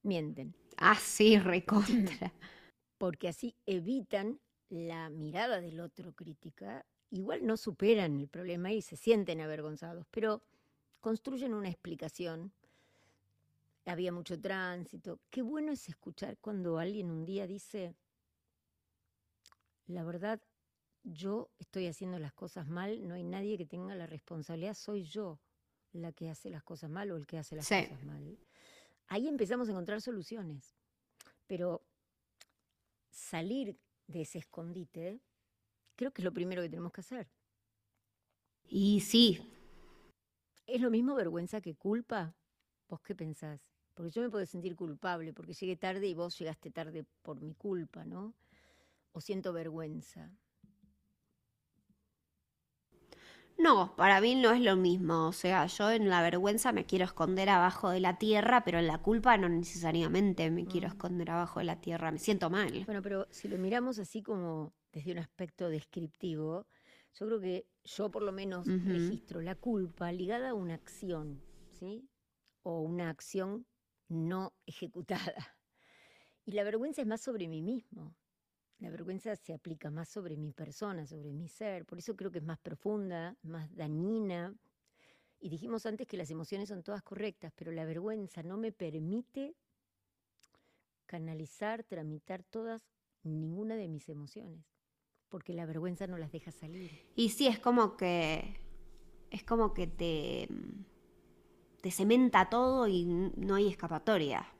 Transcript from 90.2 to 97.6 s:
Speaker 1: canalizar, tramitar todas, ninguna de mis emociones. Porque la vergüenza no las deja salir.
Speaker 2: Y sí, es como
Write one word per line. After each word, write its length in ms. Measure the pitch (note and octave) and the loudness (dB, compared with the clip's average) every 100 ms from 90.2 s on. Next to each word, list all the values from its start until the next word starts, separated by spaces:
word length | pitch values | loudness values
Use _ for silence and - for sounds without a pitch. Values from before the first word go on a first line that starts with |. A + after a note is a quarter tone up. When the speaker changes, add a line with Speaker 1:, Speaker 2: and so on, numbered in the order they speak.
| _ _ _ _ _ _ _ _ _ | _ _ _ _ _ _ _ _ _
Speaker 1:
canalizar, 760 | F3 D#3+ D#3+ D#3 - G#3 A3+ | -8 -8 -8 -10 -6 -6 -6
tramitar 640 | A3+ F3 D#3 D3+ _ F#3 | -8 -8 -8 -8 _ -10
todas, 420 | F3+ A3+ A3+ A3+ _ _ _ _ | -8 -8 -8 -8 _ _ _ _
ninguna 500 | D#3+ D#3 D#3+ F3 A3 | -6 -4 -4 -4 -4
de 140 | A3 F#3 | -4 -6
mis 200 | D#3 - | -8 -10
emociones. 560 | D3 C#3+ G#3+ F3+ E3 D#3 _ _ _ _ _ _ | -12 -12 -14 -16 -18 -20 _ _ _ _ _ _
Porque 220 | F#3+ C#3+ | -12 -8
la 140 | F3 E3 | -6 -4
vergüenza 400 | D#3+ F3 F3 F#3+ | -4 -4 -4 -6
no 100 | F3+ | -6
las 140 | D#3 | -8
deja 220 | D#3+ E3+ | -10 -12
salir. 400 | - D#3 F3+ F3+ D3+ - - | -14 -14 -12 -12 -16 -8 2
Speaker 2:
Y 140 | A#3 | 2
sí, 180 | A3+ C4+ | 6 4
es 100 | |
como 380 | A3 | 4